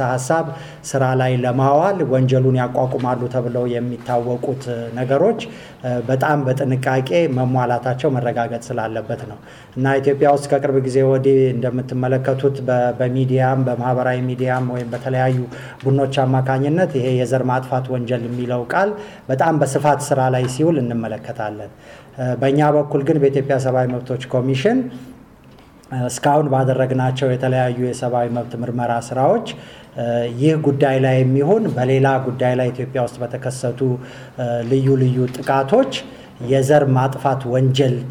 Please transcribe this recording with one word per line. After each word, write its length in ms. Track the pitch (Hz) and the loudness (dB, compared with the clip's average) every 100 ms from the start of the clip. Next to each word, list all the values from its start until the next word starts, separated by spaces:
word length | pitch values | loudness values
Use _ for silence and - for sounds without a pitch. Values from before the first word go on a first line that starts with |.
| 127 | -2
ሐሳብ 400 | 127 - 165 160 143 - - | -2 0 -2 -2 -8 -14 -16
ስራ 200 | - 139 131 | -4 0 2
ላይ 180 | 131 127 127 | 2 2 0
ለማዋል 640 | 123 123 135 143 185 190 135 | 0 2 4 4 4 0 0
ወንጀሉን 480 | 131 127 131 131 127 | 2 4 4 4 2
ያቋቁማሉ 640 | 123 127 127 131 123 123 120 | 0 0 0 0 -2 -2 -2
ተብለው 360 | 127 123 123 123 | -2 -2 -2 -2
የሚታወቁት 960 | 120 120 117 - 120 120 123 135 131 127 117 117 | -2 -4 -6 -4 -2 -2 -4 -4 -6 -6 -8 -6
ነገሮች፣ 460 | 117 127 139 190 226 - - - - | -4 0 2 2 0 -6 -14 -20 -10
እ፣ 120 | 127 123 | -6 -4
በጣም 340 | 117 131 156 147 | -2 0 2 2
በጥንቃቄ 680 | 127 127 135 127 135 135 131 175 160 | 2 0 0 0 0 -2 0 2 2
መሟላታቸው 760 | 127 127 131 123 120 139 131 156 | 0 0 0 0 0 -2 -2 0
መረጋገጥ 500 | 127 120 117 117 117 | 0 -2 -2 -2 -4
ስላለበት 580 | - 120 110 110 107 117 | -8 -6 -4 -4 -6 -8
ነው። 160 | 107 104 - - - | -10 -16 -18 -20 -12
እና 240 | - 135 135 | -2 0 2
ኢትዮጵያ 320 | 135 139 143 | 2 4 4
ውስጥ 180 | 143 139 | 4 2
ከቅርብ 300 | 139 139 135 | 0 2 0
ጊዜ 160 | 131 127 | 2 2
ወዲህ 360 | 131 135 131 135 131 | 4 4 4 4 4
እንደምትመለከቱት 1080 | 131 123 127 127 127 127 131 135 131 139 135 | 0 -2 -4 -4 -2 0 0 0 0 0 -2
በ-፣ 300 | 127 123 123 117 | 0 0 0 0
በሚዲያም፣ 640 | 127 127 131 131 131 131 | 0 0 0 2 2 2
በማህበራዊ 540 | 127 120 123 127 123 127 | 0 -2 -2 0 0 0
ሚዲያም 420 | 127 123 127 127 123 | -2 -2 -2 -2 -2
ወይም 220 | 123 117 | -4 -6
በተለያዩ 480 | 120 131 127 131 131 123 - - - | -6 -4 0 2 0 -4 -10 -16 -6
ቡድኖች 380 | 135 135 135 135 | 0 2 2 0
አማካኝነት 720 | 131 131 131 135 143 165 180 | 2 2 0 0 0 0 0
ይሄ 140 | 143 127 | 0 0
የዘር 320 | 127 120 131 127 | 0 0 0 0
ማጥፋት 400 | 127 127 127 127 | -2 -2 -4 -4
ወንጀል 360 | 127 117 123 | -4 -4 -4
የሚለው 400 | 117 123 120 123 120 | -4 -6 -4 -4 -2
ቃል 240 | 170 202 202 - - - | 0 0 -2 -12 -12 -4
በጣም 280 | 131 170 151 | 0 2 2
በስፋት 440 | 135 143 147 139 | 2 2 2 2
ስራ 180 | - 131 131 | 2 2 2
ላይ 180 | 127 123 | 2 0
ሲውል 280 | 139 160 156 | 0 2 2
እንመለከታለን። 920 | 120 117 113 107 - 117 107 104 104 - - - - | 0 -2 -4 -8 -10 -8 -8 -8 -12 -18 -20 -20 -18
እ፣ 200 | - 127 120 | -6 -4 0
በእኛ 260 | 135 143 151 | 2 4 4
በኩል 280 | 147 147 151 | 4 2 0
ግን 160 | 135 160 | 2 2
በኢትዮጵያ 360 | 139 139 131 135 | 2 2 0 0
ሰብአዊ 280 | 131 127 127 | 0 0 0
መብቶች 360 | 123 120 123 - | -2 -4 -6 -2
ኮሚሽን 520 | 127 127 131 202 254 240 - - - - - - - - - - 131 | -2 0 2 2 2 -2 -8 -18 -20 -20 -20 -20 -20 -20 -20 -10 -4
እስካሁን 440 | 123 123 151 147 151 | -4 0 2 4 4
ባደረግናቸው 800 | 131 131 127 127 131 127 127 135 | 2 2 2 0 0 0 0 0
የተለያዩ 480 | 123 131 127 127 120 | 0 0 0 0 0
የሰብአዊ 460 | 123 123 123 123 120 | -4 -4 -2 0 0
መብት 240 | 120 120 113 | -2 -6 -6
ምርመራ 380 | 120 120 117 117 | -6 -2 -2 -2
ስራዎች፣ 460 | - 131 143 226 226 - - - - | -4 0 2 2 -2 -12 -16 -20 -16
እ፣ 120 | - 120 120 120 120 | -6 -2 -2 -2 0
ይህ 200 | 147 156 | 2 2
ጉዳይ 380 | 147 131 143 131 | 2 2 2 2
ላይ 160 | 131 131 | 2 4
የሚሆን 480 | 131 135 147 220 202 | 4 2 4 2 2
በሌላ 380 | 123 127 135 135 135 | 0 2 4 4 2
ጉዳይ 340 | 127 127 127 123 | -2 -2 0 2
ላይ 120 | 127 | 0
ኢትዮጵያ 300 | 127 123 131 | -4 -6 -4
ውስጥ 160 | 120 - | -4 -4
በተከሰቱ፣ 640 | 120 127 127 127 123 120 135 127 - - - - | -8 -6 -8 -6 -6 -2 -2 -2 -6 -18 -16 -8
እ፣ 120 | 120 120 117 | -4 -4 0
ልዩ 220 | 135 135 131 | 2 4 4
ልዩ 200 | 127 127 123 | 4 2 0
ጥቃቶች 580 | - 127 135 135 226 269 - - - - - | -2 0 0 4 2 2 -2 -10 -18 -20 -10
የዘር 420 | 120 135 131 147 143 | 0 2 4 4 4
ማጥፋት 500 | 131 131 131 143 131 127 | 2 2 0 -2 -2 0
ወንጀል 500 | 127 131 131 135 123 - | 0 2 2 2 0 -4